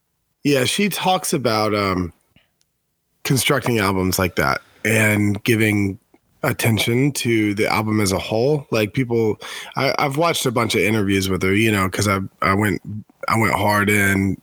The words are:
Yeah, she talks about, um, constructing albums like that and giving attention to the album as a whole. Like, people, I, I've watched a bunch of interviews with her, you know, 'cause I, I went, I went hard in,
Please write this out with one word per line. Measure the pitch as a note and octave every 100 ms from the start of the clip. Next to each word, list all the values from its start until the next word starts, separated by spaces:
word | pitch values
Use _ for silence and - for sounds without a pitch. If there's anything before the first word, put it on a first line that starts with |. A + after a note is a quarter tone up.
| _ _ _ _
Yeah, | C#3+ C#3
she | B2 - G#3
talks | - F#3 F#3 -
about, | D#3+ A#2+ G#2+ G#2+
um, | G#2 G2 F#2 F2 - _ _ _ _ _ _ _ _ _ _
constructing | - C3+ - C#3 B2 A2+
albums | G2 F#2+ F#2 F2+
like | F2+
that | - C#2+ C2+ - _
and | G#2+ A2 G#2+ G#2 G2+ G2
giving | - A2 A2 G#2 G2 F#2+ _ _ _ -
attention | C#3+ - B2 A2 - A#2+ C#3+
to | - A#2+ A2+ G#2+
the | G2+ G#2+
album | G2 G#2+ G#2+
as | G2
a | F#2
whole. | - A2 C3 D3+ -
Like, | A2+ G#2+
people, | - A#2+ A#2 A2 - - - - -
I, | C3 -
I've | D3 C3+
watched | E3+ D#3+ C3+
a |
bunch | A#2 A2
of | G#2+
interviews | F2+ A2 G2 G2 F#2+
with | F#2
her, | F#2
you | G2+ A2+
know, | G#2 F#2+
'cause | - G2+
I, | G2 F#2+ -
I | A#2+
went, | G2 G#2 F2 - G#2+ - - -
I | A2+
went | G#2
hard | - G#2 G#2 G2+
in, | G#2 G2 F#2+ G2 F#2